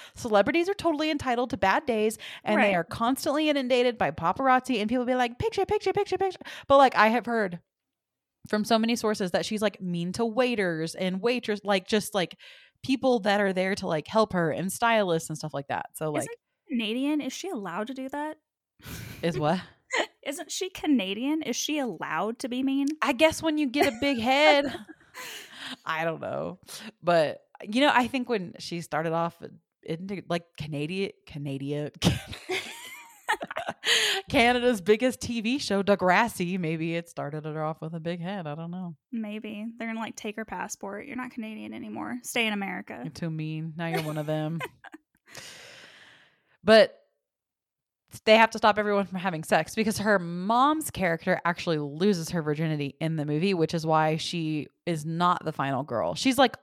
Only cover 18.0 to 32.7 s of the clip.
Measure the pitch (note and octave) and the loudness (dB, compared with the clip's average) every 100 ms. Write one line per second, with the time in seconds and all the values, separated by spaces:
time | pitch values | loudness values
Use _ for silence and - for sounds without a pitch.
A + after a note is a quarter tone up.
18 | C4 D4 D4+ D#4 _ _ _ _ - - | -8 -6 -8 -10 _ _ _ _ -16 -14
19 | - - E3 D#3 D3+ F#3 - _ - B4+ | -14 -4 -2 0 0 0 -4 _ -6 -4
20 | - _ - C#4+ D4 - F#4 - D#4 C4 | -4 _ -10 -10 -8 -6 -6 -4 2 2
21 | F#3+ G3+ C4 D#4+ C4 A#3 - D4+ B3+ D#3+ | 2 -2 -2 -2 -2 -4 -2 -2 -2 -6
22 | C#3+ D#3 G3+ A#3+ B3+ B3 C4 C4+ C#4 D4+ | -4 -2 -2 -4 -4 -2 0 2 0 0
23 | B3 A#3 D#4 D4+ D#4+ D4+ C#4+ C#4+ D4+ A3 | 0 4 4 4 0 2 2 2 2 2
24 | C#4+ B3 A3+ C4+ D4+ C#4+ C#4+ E4+ - - | 0 2 2 6 8 6 4 -4 -14 -20
25 | _ - - - - - - - - D#3+ | _ -16 -14 -14 -16 -14 -14 -10 -6 -2
26 | E3 D#3 G2 C#3 E3 F3+ - - A3 - | -2 -2 -4 -4 -6 -8 -14 -16 -16 -6
27 | E3 E3+ D3 - _ - - A3 D4 - | 2 4 4 0 _ -16 -4 2 4 4
28 | A#3+ C4 B3 A3 F3 - - E3+ E3 D3 | 2 -2 -2 -4 -4 -12 -10 -8 -4 -2
29 | E3 E3 E3+ - - - _ _ - D#3+ | 0 0 -2 -6 -16 -18 _ _ -10 -8
30 | F#3+ F#3+ - E3+ - - D3+ C#3+ D3+ F#3+ | -8 -10 -4 -6 -6 -12 -8 -6 -4 -4
31 | G3 - - D3+ C#3+ C3+ C#3 D3 D3 - | -6 -6 -14 -10 -8 -6 -6 -4 -6 -2
32 | F3 - - - - F#4 - | 0 0 -4 -14 -8 -8 -8